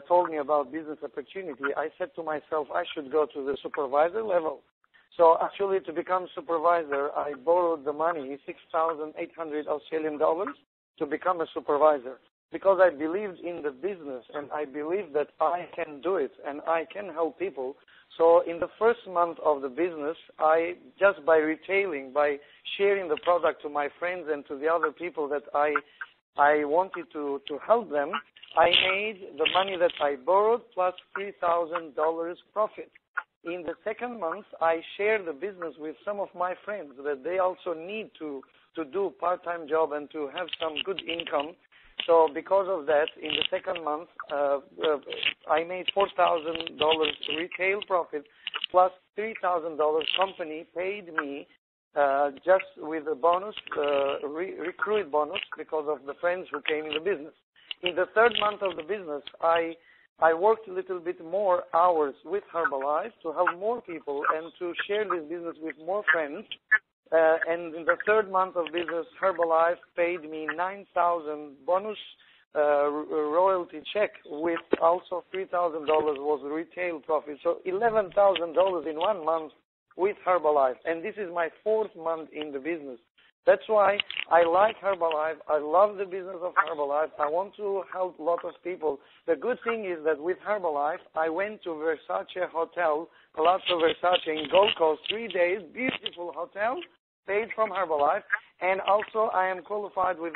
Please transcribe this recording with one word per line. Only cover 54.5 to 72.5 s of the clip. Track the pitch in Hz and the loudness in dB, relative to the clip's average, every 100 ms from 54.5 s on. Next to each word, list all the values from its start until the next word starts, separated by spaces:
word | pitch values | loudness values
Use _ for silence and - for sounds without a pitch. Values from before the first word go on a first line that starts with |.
| 180 | -6
recruit | 160 - 202 214 156 | -10 -4 -2 -2 0
bonus | 151 151 196 - - | 0 0 -4 -8 -12
because | 151 156 147 | -6 -4 -4
of | 143 139 | -4 -6
the | 143 | -4
friends | 175 180 160 | -2 -2 -6
who | 147 | -8
came | - 151 156 | -4 -4 -4
in | |
the | 156 | -4
business. | 196 160 156 - _ _ _ - | -2 -4 -6 -18 _ _ _ -8
In | 175 | -4
the | 160 180 | -2 0
third | 214 233 214 | 4 4 4
month | 208 202 | 0 -2
of | 196 165 | -4 -4
the | |
business, | 156 208 165 147 - - | -6 -8 -6 -10 -10 -2
I, | 165 170 165 165 _ _ _ _ | 2 2 0 -6 _ _ _ _
I | 165 | 4
worked | 165 208 220 196 | 6 4 2 -2
a | |
little | 185 185 180 | -8 -6 -6
bit | 165 - | -6 -8
more | 165 190 202 175 - | -6 -2 2 2 2
hours | 165 180 165 143 135 | 4 4 4 0 -2
with | 156 202 - | -8 -8 -6
Herbalife | 165 160 135 139 151 220 - | -4 -2 -2 -2 -2 -4 -8
to | 165 | -8
help | 151 175 170 | 0 0 0
more | 214 240 | -4 -4
people | 190 160 143 139 170 | -6 -10 -8 -2 0
and | 160 165 - | -2 -4 -8
to | 175 160 - | -8 -6 -4
share | 202 | -4
this | 202 175 151 | -2 -4 -6
business | 175 165 151 | -10 -10 -10
with | 156 147 | -12 -10
more | 160 202 208 | -6 -4 0
friends. | 165 147 170 - - _ - - _ _ | 0 -2 -8 -12 -16 _ -2 -2 _ _
Uh, | 160 160 165 160 | 4 6 4 0
and | 170 170 | -4 -6
in | 160 | -2
the | 160 170 - | 0 0 2
third | 220 196 | 2 2
month | 190 185 175 | 0 0 -2
of | 151 | -4
business, | 165 165 165 156 - | -4 -4 -6 -8 -2
Herbalife | 190 175 170 160 165 175 - - | -2 0 2 4 4 0 -6 -2
paid | 170 175 156 | -2 -2 -8
me | 156 156 156 | -8 -6 -4
nine | 185 202 190 | -6 -6 -6
thousand | 180 175 170 151 151 151 135 135 | 0 2 2 -4 -8 -10 -10 -2
bonus, | 180 214 208 - - _ _ _ | 0 0 -8 -14 -20 _ _ _